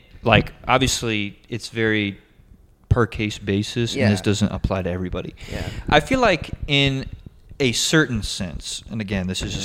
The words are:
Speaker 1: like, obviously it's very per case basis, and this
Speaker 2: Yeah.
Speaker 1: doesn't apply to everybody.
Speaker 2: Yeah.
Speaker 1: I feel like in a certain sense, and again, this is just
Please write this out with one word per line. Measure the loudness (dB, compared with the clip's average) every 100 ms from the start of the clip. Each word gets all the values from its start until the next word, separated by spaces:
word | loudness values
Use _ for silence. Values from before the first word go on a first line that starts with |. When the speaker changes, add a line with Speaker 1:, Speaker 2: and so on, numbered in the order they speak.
| -8 -4
Speaker 1:
like, | 4 4 4 -6 0
obviously | 2 2 0 -2 -2 -4 -8 -10
it's | -10 -6
very | 0 2 2 0 -4 _ -20 _ -20 _ _ _
per | 2 2
case | 0 -4 -2
basis, | 0 0 0 -2 -2 2
and | 2
this | 4
Speaker 2:
Yeah. |
Speaker 1:
doesn't | 2 2 0
apply | 0 -2 0
to | -2
everybody. | -4 -4 -6 -8 -14 -12
Speaker 2:
Yeah. | -8 -8 -8 2
Speaker 1:
I | 2
feel | 4 2
like | 2 2 -2 -10 0
in | 2 2 0 -6 -12 -20 -20 -20 -2
a | 0
certain | 0 2 4 4 0
sense, | -4 -6 -8 -8 -10 -12 -8
and | -8
again, | -2 -2 -2
this | -4
is | -4
just | -6